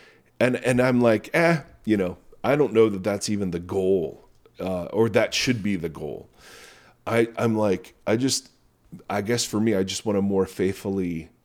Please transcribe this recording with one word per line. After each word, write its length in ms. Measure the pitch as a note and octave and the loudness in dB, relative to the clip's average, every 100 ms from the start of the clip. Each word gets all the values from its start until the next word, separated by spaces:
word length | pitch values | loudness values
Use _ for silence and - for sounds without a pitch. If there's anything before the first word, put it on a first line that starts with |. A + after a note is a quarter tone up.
| - _ _ - | -20 _ _ -2
And, 180 | B2 B2 | 0 0
and 240 | B2+ B2 | 0 2
I'm 180 | B2+ B2 | 2 4
like, 300 | A#2+ A2 - | 4 2 0
"Eh, 280 | D#3 E3+ E3+ - - - | 0 2 2 -4 -10 -2
you 100 | G#2 | 0
know, 220 | F2+ F2 - - | 0 -6 -16 -6
I 140 | A2 D3 | 0 2
don't 160 | C3 | 2
know 160 | A2 A2+ | 4 4
that 140 | G2 G#2 | 2 -2
that's 240 | G2+ - | -4 -2
even 220 | G#2 F#2+ | -4 -2
the 80 | E2+ | -4
goal, 680 | F2+ F#2+ F#2 F#2+ D2+ - - _ _ - | -4 0 2 2 0 -8 -20 _ _ -10
uh, 260 | F2+ F#2 E2+ | -6 -6 -4
or 220 | G#2 A2+ | 0 2
that 240 | A2 A2 | 2 0
should 300 | - - A#2+ | 0 -2 -2
be 140 | G2 F#2+ | -2 -4
the 100 | E2 | -4
goal." 400 | D2 D2+ G1+ - _ - - - - - _ - | -8 -10 -12 -14 _ -20 -20 -20 -20 -20 _ -2
I, 220 | A#2 A#2 - | 0 0 0
I'm 180 | A#2 A2 | 0 2
like, 380 | G#2+ F2+ - - - | 2 0 -4 -8 -2
I 120 | A2+ | 0
just, 320 | C3 - - _ _ _ _ - - | 0 -2 -6 _ _ _ _ -16 -6
I 120 | G2+ | -4
guess 240 | G2+ A#2+ - | -2 -2 -2
for 160 | G#2+ | 0
me, 140 | A2+ G2 | 2 2
I 80 | |
just 220 | F#2+ G2 A2 | 0 -4 -2
wanna 160 | G2+ | 0
more 240 | G2+ G2 F#2 | 0 0 0
faithfully 840 | - F#2+ G2 G#2 G2 F2+ E2 D#2 _ | 0 -2 -2 -4 -4 -2 -6 -10 _